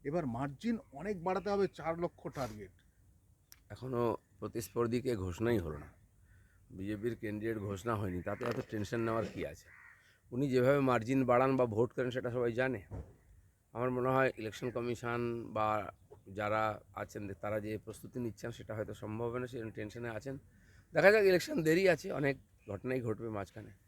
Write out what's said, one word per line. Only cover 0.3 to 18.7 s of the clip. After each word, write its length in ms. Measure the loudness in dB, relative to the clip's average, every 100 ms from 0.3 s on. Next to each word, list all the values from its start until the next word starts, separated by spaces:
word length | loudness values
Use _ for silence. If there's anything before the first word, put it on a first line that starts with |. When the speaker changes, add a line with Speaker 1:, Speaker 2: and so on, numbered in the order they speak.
| -2 -4 -4 -2 -2 -6
Speaker 1:
অনেক 320 | -10 -6 -2
বাড়াতে 260 | 0 -2 0
হবে, 180 | 2 0
চার 320 | 0 -4 -2
লক্ষ 280 | -4 -6 -10
টার্গেট। 420 | -6 -6 -6 -14 -18 -20 _ -20 _ _ _ _ -20 _
Speaker 2:
এখনো 460 | -12 -4 2 2 0 _ _
প্রতিস্পর্ধীকে 800 | -8 -8 -6 0 2 2 0 0
ঘোষণাই 420 | -2 0 2 2
হলো 200 | 0 -8
না, 80 | -12 -18 -20 _ -20 -20 -20 _ _
বিজেপির 460 | -10 -6 -4 -4 -4
ক্যান্ডিডেট 420 | -6 -4 -4 -4
ঘোষণা 360 | -4 -4 -2
হয়নি, 280 | 0 0 -2
তাতে 220 | -4 -4
এত 160 | -4 -4 -4
টেনশন 300 | -4 -2 -2
নেওয়ার 240 | 0 0 -2
কী 120 | -6 -8
আছে? 180 | -8 -18 -20 -20 -20 _ _ _
উনি 180 | -2 2
যেভাবে 320 | 4 6 6
মার্জিন 440 | 6 4 4 2
বাড়ান 320 | 6 6 6 4
বা 100 | 2
ভোট 260 | 4 2
করেন 180 | 0 -2
সেটা 200 | -2 -2
সবাই 220 | 0 0
জানে। 300 | 2 0 -2 -8 -12 -12 -20 _ -20 _ _ _
আমার 180 | -4 -2
মনে 180 | 0 2
হয় 240 | 4 4 2
ইলেকশন 340 | -8 -6 -6
কমিশন 840 | -4 -4 -4 -2 -2 -2 -4 -4
বা 400 | 0 0 0 -2 -12 _ -20 -12
যারা 460 | -4 0 2 0 -2 -10
আছেন 400 | -10 -8 -8 -8
তারা 260 | -6 -4 -2
যে 180 | -2 -6
প্রস্তুতি 400 | -8 -14 -10 -6
নিচ্ছেন 320 | -6 -6 -10
সেটা 240 | -10 -8